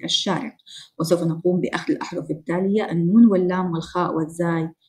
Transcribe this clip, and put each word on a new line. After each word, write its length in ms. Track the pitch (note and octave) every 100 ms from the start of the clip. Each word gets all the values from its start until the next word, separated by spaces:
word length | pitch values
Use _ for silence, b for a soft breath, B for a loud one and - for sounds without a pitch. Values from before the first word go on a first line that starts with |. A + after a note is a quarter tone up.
الشارع. 520 | E3+ - G#3 D#3+ A3+ - B B B -
وسوف 240 | E3 F3
نقوم 380 | E3 E3 F3+ F3+
بأخذ 320 | B2 - -
الأحرف 380 | D3+ - E3 D#3+
التالية: 600 | D#3 - F3 F#3+ G#3 -
النون 360 | E3+ E3+ A3 A#3
واللام 460 | F#3 F3+ F#3 F#3
والخاء 420 | E3 E3 F3+ E3
والزاي 560 | D#3+ D#3 E3 E3+ E3 D#3+ -